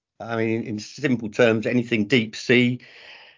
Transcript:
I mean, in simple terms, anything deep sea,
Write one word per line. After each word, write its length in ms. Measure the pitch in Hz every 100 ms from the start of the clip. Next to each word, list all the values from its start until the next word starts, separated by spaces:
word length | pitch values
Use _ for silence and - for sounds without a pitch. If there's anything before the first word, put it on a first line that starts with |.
| _ -
I 160 | 113 113
mean, 260 | 113 113
in 160 | - 107
simple 520 | 104 - 139 117 110
terms, 360 | 104 120 113 110
anything 400 | 123 113 110 101
deep 300 | 131 110 -
sea, 440 | - 123 123 123 - - - - -